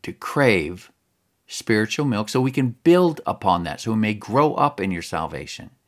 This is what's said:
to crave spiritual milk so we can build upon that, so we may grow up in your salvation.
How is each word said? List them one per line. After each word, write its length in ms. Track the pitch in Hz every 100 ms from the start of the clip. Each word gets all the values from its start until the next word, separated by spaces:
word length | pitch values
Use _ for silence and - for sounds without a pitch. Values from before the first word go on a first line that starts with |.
to 100 | -
crave 760 | 87 - - 135 98 76 90 - _ _ _ _ _ _
spiritual 600 | - - 107 110 - 143
milk 240 | 104 107
so 100 | 127
we 120 | 131
can 240 | 131 131 117
build 360 | 165 175 180 151 -
upon 380 | - 98 87
that, 180 | 85 -
so 100 | 113
we 60 | 110
may 160 | 107
grow 400 | 104 - 120 151
up 260 | - 143 -
in 120 | 98
your 100 | 87
salvation. 720 | - 85 80 78 71 - 73 _